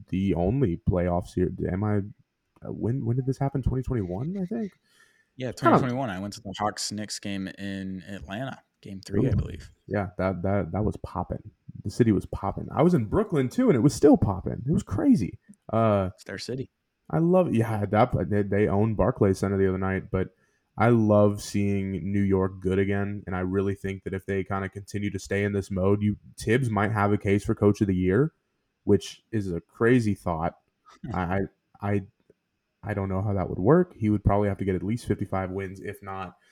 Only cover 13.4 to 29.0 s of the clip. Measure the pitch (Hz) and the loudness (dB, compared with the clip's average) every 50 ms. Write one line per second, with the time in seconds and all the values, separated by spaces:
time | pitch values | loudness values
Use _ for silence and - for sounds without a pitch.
13.4 | 131 123 - 240 262 240 156 113 110 147 - - - 320 262 175 - 107 92 90 | 0 0 0 2 4 4 4 6 4 4 4 6 8 8 8 8 6 2 0 -2
14.4 | - - 60 - 117 135 175 196 - - - - - 285 247 147 95 - - - | -4 -6 -6 -4 -2 0 0 0 0 -2 -2 0 4 4 4 4 2 0 -4 -10
15.4 | _ - - _ _ - - 113 113 110 104 101 95 90 - - - - 98 95 | _ -20 -20 _ _ -4 0 2 4 4 4 4 2 0 -4 -8 -12 -12 -12 -10
16.4 | - - 120 135 127 - _ _ _ _ _ _ _ - - 156 165 170 185 185 | -8 -8 -6 -8 -8 -10 _ _ _ _ _ _ _ -4 0 2 2 4 4 4
17.4 | 175 - - 113 110 110 110 104 104 95 101 107 120 - - - 95 - 104 104 | 4 4 2 0 0 0 0 -2 -2 2 4 4 4 4 2 0 -2 0 0 -2
18.4 | 101 98 98 101 107 78 92 101 107 113 107 95 92 110 - - 113 95 95 - | 0 0 2 2 2 2 2 2 2 2 2 0 0 0 2 2 2 2 2 2
19.4 | 104 98 101 95 98 95 92 95 95 95 95 92 - - - 92 92 - - _ | 0 0 0 2 2 2 0 0 -2 -2 -4 -4 -4 -4 -4 -4 -4 -4 -8 _
20.4 | _ _ _ _ _ _ _ - 104 120 120 113 110 107 104 104 104 104 101 101 | _ _ _ _ _ _ _ 2 4 4 4 4 4 6 6 6 6 4 4 0
21.4 | - - - 101 101 101 101 98 98 98 98 87 80 98 101 101 101 98 95 95 | -6 -6 -2 -2 0 0 0 -2 -2 -4 -4 -4 -4 -2 -2 0 2 2 2 2
22.4 | 95 92 95 92 92 92 92 95 98 98 101 101 101 101 104 104 - 90 95 92 | 2 0 -4 -4 -2 0 2 2 2 2 0 -2 -4 -4 -6 -8 -8 -6 -4 -4
23.4 | 92 92 95 98 95 98 98 - - 98 98 95 - 92 95 95 - - 98 98 | -2 -2 0 0 0 0 -2 -4 -6 -8 -8 -8 -6 -6 -6 -6 -4 -4 -4 -4
24.4 | 92 - 101 95 95 92 - 101 98 - - 101 101 101 95 95 - - 101 101 | -4 -4 -4 -4 -6 -6 -8 -12 -12 -10 -8 -6 -4 -4 -6 -6 -6 -4 -2 0
25.4 | 101 104 101 101 92 - 101 92 92 98 101 104 104 104 101 - - - - - | 0 0 0 -2 -4 -4 -2 0 2 2 2 2 2 0 0 -2 -6 -16 -16 -8
26.4 | - 107 110 139 131 117 107 98 104 104 110 104 101 104 104 101 - 98 101 104 | 0 2 2 2 2 0 0 0 0 2 2 2 2 2 2 2 2 2 2 2
27.4 | - 110 110 - 104 101 104 - 107 98 95 92 92 90 92 117 147 160 - _ | 2 0 0 2 4 4 4 4 2 2 2 2 2 2 4 2 2 0 -2 _
28.4 | _ _ _ _ _ _ _ _ _ - 101 95 | _ _ _ _ _ _ _ _ _ 2 2 2